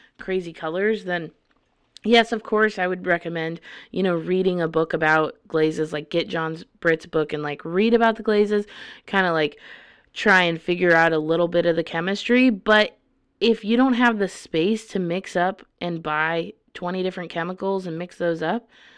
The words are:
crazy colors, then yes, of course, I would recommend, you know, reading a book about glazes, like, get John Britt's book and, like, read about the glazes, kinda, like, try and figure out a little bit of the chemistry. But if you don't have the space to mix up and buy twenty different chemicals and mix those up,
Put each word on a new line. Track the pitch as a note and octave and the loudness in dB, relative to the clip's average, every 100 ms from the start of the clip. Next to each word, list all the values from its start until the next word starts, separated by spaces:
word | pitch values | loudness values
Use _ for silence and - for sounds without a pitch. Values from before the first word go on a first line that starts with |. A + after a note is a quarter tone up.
| _ - | _ -14
crazy | - F#3+ E3+ | -6 -4 -6
colors, | D#3+ D#3+ F3 G#3 G#3+ | -10 -6 -2 0 -2
then | F#3 F3 D3+ _ _ _ _ _ _ - | -4 -6 -6 _ _ _ _ _ _ -6
yes, | G#3+ A#3 A3+ | 2 4 4
of | A3 | -2
course, | - G#3+ G#3+ G3+ | -2 0 0 0
I | F#3 | -4
would | F#3 F3+ | -4 -2
recommend, | E3+ E3+ E3 D#3+ E3 - - - | -2 -2 -6 -6 -8 -14 -20 -10
you | F#3 | -2
know, | F#3+ E3+ | 0 0
reading | E3 F#3 F#3 F3+ | 0 0 2 0
a | E3 | 0
book | D#3+ D#3+ D#3+ | 0 0 0
about | D#3 D#3 D#3 - - | 2 4 2 -4 -4
glazes, | D#3+ D#3 D#3+ D#3 | 0 0 0 -4
like, | D#3 D#3 | -6 -4
get | E3 D3 | -4 -2
John | E3 D#3+ D#3+ - - | -4 -6 -8 -14 -4
Britt's | E3+ D#3+ - | 0 0 -2
book | D#3+ D3+ | -4 -2
and, | D3+ | -4
like, | D3 D3 | -6 -8
read | E3 F3+ A3+ | -4 0 4
about | A3+ A3+ A3 | 4 2 0
the | |
glazes, | G#3+ G#3 G#3 G#3 G3+ - - - - | 0 2 2 0 -4 -12 -20 -20 -4
kinda, | G3 F#3 | 0 2
like, | D#3+ D3+ - - - - _ _ - | 2 0 -4 -20 -20 -20 _ _ -2
try | G#3+ F#3 | 4 6
and | F3 E3 | 4 0
figure | - F3 F3+ E3 | -4 0 4 6
out | E3 | 4
a | D#3+ | 2
little | D#3 E3 F3 | 0 0 2
bit | F3 E3+ | 2 2
of | E3 | 0
the | |
chemistry. | E3 E3 F3+ G3 - B3 B3+ | -2 -4 -2 -4 2 4 4
But | G3 G#3+ G#3+ G#3+ _ _ _ _ - | 2 2 4 2 _ _ _ _ -2
if | A3+ A3 | 0 0
you | G3+ A#3 | 0 2
don't | C4+ | 2
have | A#3+ A#3+ G#3+ | 4 2 2
the | F#3+ | -4
space | - - D#3+ F#3 A3 - | -6 -6 -2 0 -2 -4
to | G3 | -6
mix | E3+ F3+ - F3+ | -4 -6 -4 -2
up | F3+ - - - | -2 -4 -14 -10
and | F3 E3 | -8 -6
buy | D#3+ D3+ D#3 E3 F3 - _ | -4 -2 -2 -2 -6 -12 _
twenty | - F3 F#3 | -10 -6 -4
different | F#3 F#3 E3 | -4 -6 -8
chemicals | E3+ F3 F#3 G3 G3 F3+ | -8 -8 -6 -4 -4 -6
and | D#3+ | -10
mix | F3 - | -10 -4
those | E3+ E3 | -4 -2
up, | E3 A#3 - _ - | -2 -4 -8 _ -20